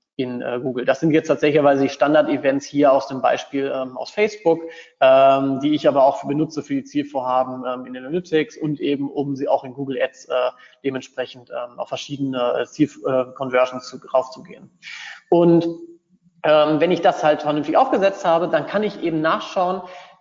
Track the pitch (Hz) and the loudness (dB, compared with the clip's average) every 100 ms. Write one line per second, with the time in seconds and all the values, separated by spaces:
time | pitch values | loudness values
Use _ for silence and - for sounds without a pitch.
0 | _ - 127 123 127 123 127 120 135 131 | _ -8 -8 -6 -6 -6 -6 -4 -2 0
1 | 165 156 160 143 151 151 143 139 135 - | 2 2 2 0 2 4 4 4 2 0
2 | 143 151 147 139 135 139 - 143 143 135 | 2 4 2 0 0 -2 -2 2 4 4
3 | - 131 127 127 - 139 135 131 131 127 | 0 -2 0 0 -4 -6 -4 -4 -6 -10
4 | - - 214 214 170 165 165 - - _ | -10 -2 -2 0 0 0 -2 -16 -20 _
5 | 131 135 135 139 139 135 147 151 151 135 | 6 8 6 4 2 -2 0 2 2 4
6 | 135 139 139 147 156 151 - 139 127 143 | 4 2 -4 -2 -2 -4 -6 -6 -4 -6
7 | 143 143 127 127 131 127 123 127 127 127 | -4 -6 -2 0 0 -4 -8 -8 -10 -14
8 | 127 175 180 156 147 - 151 143 139 139 | -8 -8 -2 -2 -2 -6 -6 -4 -4 -4
9 | 139 147 143 135 135 135 135 131 139 123 | -4 -6 -6 -4 -2 -2 -4 -10 -8 -4
10 | 131 - - 131 127 - - _ 139 131 | -4 -6 -6 -2 -2 -4 -16 _ -6 -6
11 | - - 123 131 120 127 123 120 120 127 | -8 -10 -10 -12 -14 -12 -12 -12 -10 -10
12 | - 139 139 127 123 127 120 - 143 - | -10 -8 -6 -2 -2 -2 -4 -2 -2 0
13 | 139 131 127 131 131 123 127 127 - 131 | -2 -2 -2 -6 -2 0 0 -2 -14 -16
14 | - 131 127 - - - - _ - - | -4 -2 -2 -8 -20 -20 -20 _ -20 -16
15 | - - _ 170 170 170 170 - - - | -16 -20 _ 4 6 6 4 -4 -14 -20
16 | _ _ _ _ 156 151 151 151 170 165 | _ _ _ _ 2 4 4 2 2 2
17 | 185 - 156 151 151 151 147 160 269 269 | 2 2 2 2 0 -4 0 2 2 2
18 | 190 190 185 165 170 156 147 202 214 - | 2 0 0 0 2 -2 -2 -4 -4 -4
19 | 165 160 156 208 - 196 180 190 - - | -4 -2 0 -2 -2 -2 -2 -2 -8 -18
20 | - _ | -20 _